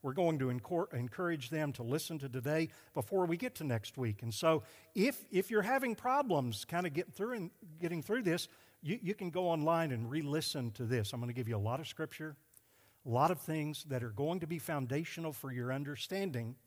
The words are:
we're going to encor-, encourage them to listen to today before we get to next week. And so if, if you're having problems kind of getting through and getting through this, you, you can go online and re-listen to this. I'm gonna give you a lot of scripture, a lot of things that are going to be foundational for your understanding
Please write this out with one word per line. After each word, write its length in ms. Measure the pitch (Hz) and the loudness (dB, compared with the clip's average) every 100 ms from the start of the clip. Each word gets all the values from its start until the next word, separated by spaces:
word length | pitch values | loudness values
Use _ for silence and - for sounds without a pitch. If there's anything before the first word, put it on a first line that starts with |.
we're 100 | 139 | -2
going 280 | 139 170 156 | 4 4 4
to 100 | 131 | 2
encor-, 380 | 123 - 175 196 | 0 0 0 0
encourage 580 | 123 123 - 175 165 120 | -2 -4 -2 -2 -2 -2
them 220 | 156 151 | -2 0
to 100 | 131 | -2
listen 340 | 117 147 - 160 | 0 0 -2 -6
to 100 | 135 | -4
today 420 | 127 127 156 160 - - | -4 0 2 0 -4 -8
before 320 | - - 196 175 | -4 0 2 2
we 100 | 165 | 2
get 180 | - - | -2 -4
to 80 | |
next 320 | 156 113 - - | 0 0 -2 -2
week. 260 | 120 104 | -2 -2
And 120 | 120 | -4
so 300 | 107 165 160 - - - - | 2 4 4 0 -20 -6 2
if, 280 | 233 - - | 2 2 0
if 220 | 185 196 | 0 2
you're 100 | 220 | 2
having 320 | 202 269 254 | 4 2 2
problems 720 | 214 - 269 277 156 123 107 | 0 2 2 4 4 4 -2
kind 200 | - 170 | -2 -2
of 100 | 180 | 0
getting 180 | 143 180 | -2 -4
through 220 | - 214 | -4 -4
and 160 | 240 170 _ 185 160 | -2 -6 _ -20 -4
getting 220 | 170 170 | -2 -2
through 200 | 143 233 | 0 2
this, 260 | 196 160 - - - _ | 2 2 -2 -12 -20 _
you, 160 | 147 233 | -4 -2
you 140 | 175 | -2
can 160 | 208 180 | -4 -2
go 180 | 165 180 | 0 2
online 440 | 165 151 165 160 | 4 4 4 4
and 180 | 120 117 | 0 0
re-listen 600 | 151 147 151 147 147 120 | -2 0 0 0 -2 -4
to 120 | 104 | -4
this. 280 | 113 123 101 | 0 2 0
I'm 80 | 120 | -2
gonna 120 | 120 | -4
give 160 | 120 113 | -4 -2
you 80 | 110 | 0
a 20 | |
lot 200 | 104 127 | 0 0
of 80 | 160 | -4
scripture, 480 | - 156 - 156 147 _ - _ _ _ _ 131 | -6 -6 -6 -10 -10 _ -20 _ _ _ _ 0
a 20 | |
lot 220 | 117 156 | 4 4
of 80 | 175 | 4
things 460 | - 156 151 147 151 | 0 -2 -2 -4 -4
that 140 | 131 | -4
are 80 | 117 | -4
going 300 | 104 147 180 | -2 -2 -2
to 60 | 165 | -4
be 120 | 165 | -4
foundational 720 | - 147 127 139 165 - 160 | -2 -2 0 -2 -2 -4 -6
for 200 | 139 139 | -6 -6
your 200 | 123 123 | -4 -2
understanding 840 | 135 143 135 - 190 196 123 113 127 | -2 -4 -6 -4 -2 -2 -2 -4 -8